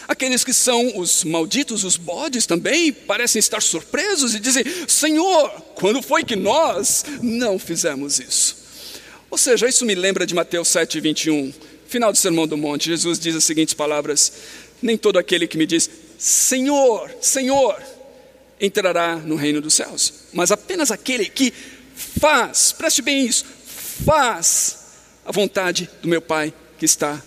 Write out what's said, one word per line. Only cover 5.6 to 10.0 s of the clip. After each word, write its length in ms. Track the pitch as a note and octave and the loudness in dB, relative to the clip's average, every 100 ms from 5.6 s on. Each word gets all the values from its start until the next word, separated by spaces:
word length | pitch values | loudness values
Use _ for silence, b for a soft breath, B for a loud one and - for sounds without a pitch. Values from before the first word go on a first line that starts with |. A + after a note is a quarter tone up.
| - - | -16 -2
quando 260 | F#3 B3+ | 0 0
foi 220 | - D#4 | 0 0
que 120 | D4+ G#3+ | 0 -2
nós 680 | G3 C#4 D#4 F#3+ G3 - - C#4 | 2 2 2 0 0 -2 -4 -6
não 380 | A#3 A#3 B3 F#3+ | -4 -2 0 -2
fizemos 600 | - E3 E3 C3+ C#3+ C3+ | -4 -2 -2 -2 -4 -4
isso?" 380 | B2 - - - B B B B B B B | -2 0 0 -2 B B B B B B B
Ou 80 | - | 0
seja, 320 | C#4+ A3 A#3 | 2 4 4
isso 160 | - A#3+ | 2 0
me 100 | |
lembra 300 | F#3 | 0